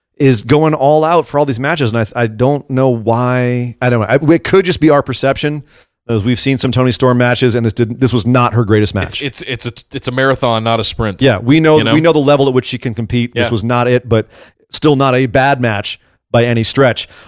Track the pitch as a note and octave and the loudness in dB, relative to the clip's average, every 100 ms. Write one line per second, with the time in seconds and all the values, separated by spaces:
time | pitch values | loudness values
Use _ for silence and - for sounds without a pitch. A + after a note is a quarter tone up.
0 | _ - C#3 A#2 - D3+ D#3 D#3 C3+ D3+ | _ 0 2 2 2 2 2 2 2 2
1 | D#3 E3+ - C#3+ D3 A#2 C#3+ E3 A#2+ A#2 | 2 0 0 -2 -2 -2 -4 -2 -2 -2
2 | A2 A#2+ A2+ G#2+ B2+ C#3+ - C3 C3 A#2 | -4 -2 -4 0 0 -2 -4 0 0 0
3 | G#2+ A#2 B2 B2+ B2 B2 A#2+ - B2 A#2+ | -2 0 0 -2 -2 -4 -6 -4 0 0
4 | G#2 C#3 D3+ E3 - F#3+ F3+ - D#3 C#3+ | 0 0 2 2 2 0 0 0 2 2
5 | C3+ B2 C3+ C#3 D3 D3+ - _ _ _ | 0 -2 -2 -2 -4 -6 -10 _ _ _
6 | - A2+ G#2+ A#2+ C3+ C3+ C3 A#2 B2+ A2+ | -4 -2 0 -2 -2 -2 -2 0 0 2
7 | C3 B2 B2 A#2+ B2+ A#2 A2+ A2 A#2 B2 | 2 2 2 2 0 0 -2 -2 -2 0
8 | C3 A#2+ A2 B2+ A#2+ A2 G#2+ G#2+ G#2 G2 | 0 0 0 2 2 0 2 2 0 -2
9 | F2 - C#3+ - - A#2+ A#2+ - - C3 | -6 -8 -10 -10 -10 -8 -10 -12 -14 -10
10 | - B2+ C3+ B2+ B2 A2+ A2+ A2+ A2 - | -6 -2 0 0 0 0 0 -2 -2 -4
11 | A2 F2+ C3+ G2 A#2 D#3 D#3 D#3 B2+ D#3 | -6 0 0 2 2 2 4 4 2 2
12 | E3 D3+ C#3 C#3+ C#3 B2+ - B2 B2 A2+ | 2 2 2 2 2 0 -2 -6 -6 -6
13 | A2+ B2 A#2+ A#2+ A#2+ A2+ A#2 B2 A#2+ B2 | -4 -4 -2 -2 -2 -2 -2 0 2 0
14 | A#2+ A2 - - - _ _ - D3+ C3+ | 0 -2 -2 -12 -20 _ _ -2 0 2
15 | C3+ B2+ C3 C3 C3+ C3+ A#2+ G#2 - - | 2 2 0 2 2 0 -2 -4 -8 -12
16 | _ _ _ A#2 A#2+ A#2 A2 - C3 A2 | _ _ _ 0 2 0 0 2 2 0
17 | - - | -8 -16